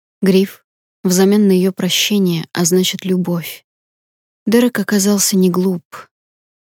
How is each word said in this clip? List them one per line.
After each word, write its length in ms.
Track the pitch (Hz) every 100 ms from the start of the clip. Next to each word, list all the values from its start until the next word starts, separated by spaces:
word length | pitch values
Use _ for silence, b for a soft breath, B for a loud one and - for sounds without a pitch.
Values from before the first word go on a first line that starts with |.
| _ -
Гриф, 400 | 196 190 196 - _ _ _ _
взамен 440 | 185 180 190 208 202
на 40 |
её 200 | 185 190
прощение, 760 | - 180 - - 208 185 165 -
а 120 | - 175
значит, 400 | 185 185 190 185
любовь. 600 | 185 175 170 156 - _ _ _ _ _ _ _ _ -
Дерек 340 | 233 247 220
оказался 580 | 190 208 196 202 - 190
не 120 | 185
глуп. 340 | 180 190 175 _ - - _ _ _ _ _